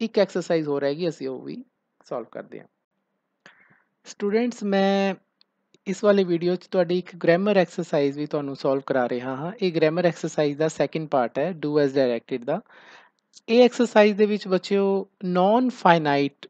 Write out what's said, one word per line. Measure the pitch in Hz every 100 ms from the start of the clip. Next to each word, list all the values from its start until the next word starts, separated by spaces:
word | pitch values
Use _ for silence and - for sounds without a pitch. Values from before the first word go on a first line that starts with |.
ਇੱਕ | 226 214
ਐਕਸਰਸਾਈਜ਼ | 190 185 170 170 151
ਹੋਰ | 143
ਹੈਗੀ, | 139 147 175
ਅਸੀਂ | 151 131
ਉਹ | 127
ਵੀ | 139 196 254 _ _ _ -
ਸੋਲਵ | 127 110
ਕਰਦੇ | 113 101 -
ਹਾਂ। | - _ _ _ _ _ _ _ - _ _ _ _ _
ਸਟੂਡੈਂਟਸ | - - 202 220 240 -
ਮੈਂ | 202 196 196 196 196 185 _ _ _ _ _ _ -
ਇਸ | 185
ਵਾਲੇ | 208 202
ਵੀਡੀਓ | 180 170 175
'ਚ | 180 -
ਤੁਹਾਡੀ | 190 170 180
ਇੱਕ | 175 175
ਗ੍ਰਾਮਰ | 165 170 202 196
ਐਕਸਰਸਾਈਜ਼ | 170 - 165 160 143 143
ਵੀ | 151
ਤੁਹਾਨੂੰ | 151 139 135
ਸੋਲਵ | 147 139 -
ਕਰਾ | 135 120
ਰਿਹਾ | 123 127 131
ਹਾਂ। | 165 -
ਇਹ | 190
ਗ੍ਰਾਮਰ | 160 156 165
ਐਕਸਰਸਾਈਜ਼ | 175 165 165 - 151 143
ਦਾ | 156
ਸੈਕਿੰਡ | - 143 160 151
ਪਾਰਟ | 139 117 -
ਹੈ, | 160
do | 170 147
as | 151 143
directed | 139 131 117 - 131
ਦਾ। | 120 175 - - - - _ _ _ - -
ਇਹ | 233
ਐਕਸਰਸਾਈਜ਼ | 240 240 226 214 214 202
ਦੇ | 208
ਵਿੱਚ | 208 196
ਬੱਚਿਓ | 185 - 202 196 196 196 -
ਨਾਨ | 185 180 185 226 254
ਫਾਈਨਾਈਟ | - 185 170 151 143 143 _